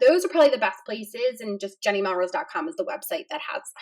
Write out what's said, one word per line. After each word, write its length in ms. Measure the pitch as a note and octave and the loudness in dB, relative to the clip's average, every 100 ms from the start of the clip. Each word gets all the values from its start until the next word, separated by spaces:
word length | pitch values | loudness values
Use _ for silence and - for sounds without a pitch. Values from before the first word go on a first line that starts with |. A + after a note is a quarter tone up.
those 240 | B3+ F4+ F4+ | 6 6 4
are 40 | |
probably 200 | E4+ C#4+ | 6 6
the 80 | B3 | 6
best 220 | G#3 - | 0 -2
places. 580 | - A3+ G#3 A#3 B3 A3+ | -10 -10 -10 -4 -4 -2
And 180 | A3 G3+ | -8 -6
just 240 | G3 - | -8 -4
jenny 180 | G#3+ G3+ | -2 0
melrose 300 | G3 F3+ F3+ | 0 0 0
dot 160 | D#3 D3+ | -2 -4
com 160 | F3+ D#3+ | -6 -6
is 80 | - | -4
the 100 | - | -6
website 400 | D4+ - E4 - | -6 -6 -8 -6
that 120 | D4+ - | -10 -8
has, 100 | - - - | -10 -10 -10